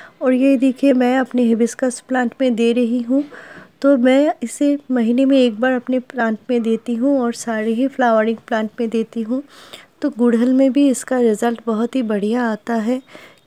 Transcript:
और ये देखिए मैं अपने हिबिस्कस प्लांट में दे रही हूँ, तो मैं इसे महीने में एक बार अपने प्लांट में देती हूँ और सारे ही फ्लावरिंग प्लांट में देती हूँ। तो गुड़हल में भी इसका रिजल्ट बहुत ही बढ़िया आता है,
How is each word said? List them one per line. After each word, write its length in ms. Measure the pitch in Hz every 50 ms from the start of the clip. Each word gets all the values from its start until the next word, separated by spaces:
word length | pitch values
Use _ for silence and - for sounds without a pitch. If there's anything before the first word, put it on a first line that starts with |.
| - - _ _
और 120 | 311 254 254
ये 220 | 247 262 277 277 254
देखिए 360 | 262 269 247 - - 277 254
मैं 240 | 254 247 247 247 262
अपने 260 | 254 247 - 247 247
हिबिस्कस 560 | 226 226 214 240 233 - - 269 254 247 - - -
प्लांट 260 | 262 254 247 233 - _
में 140 | 269 254 240
दे 160 | 208 233 233 233
रही 280 | 247 247 226 240 247
हूँ, 220 | 240 233 262 277 294 294 - - - - - - - - _ _
तो 140 | - 277 285 254
मैं 360 | 240 254 254 269 294 311 349 - -
इसे 340 | 233 - - 294 285 285 285 - _
महीने 340 | 254 247 233 220 240 247 269
में 120 | 269 277 269
एक 220 | 254 247 214 202
बार 140 | 240 262 262
अपने 260 | 247 247 - 254 254
प्लांट 360 | 247 _ - 254 233 226 220 214 - -
में 120 | 254 240 220
देती 320 | 226 226 220 - - 240
हूँ 240 | 226 240 285 285 269
और 120 | 240 233 233
सारे 380 | - - 240 226 220 214 226
ही 160 | 226 226 262 269
फ्लावरिंग 500 | - - 254 240 226 220 214 220 226 220 - -
प्लांट 220 | 233 220 220 214 - -
में 100 | 240 226
देती 320 | 208 226 220 - - 233
हूँ। 200 | 226 214 247 262 294 - - - - - - - - _ _ _
तो 80 | - 294
गुड़हल 440 | - 214 240 240 226 226 240 254 254
में 180 | 262 269 269 240
भी 140 | 277 285 277
इसका 300 | 247 - - - 262 254
रिजल्ट 420 | 247 226 214 202 240 240 233 226 -
बहुत 300 | 233 220 208 233 240 -
ही 60 | 262 247
बढ़िया 400 | 214 214 202 190 208 226 247 247
आता 320 | 226 214 208 - - 233
है, 260 | 226 208 226 254 262 - _ - - - - - _ _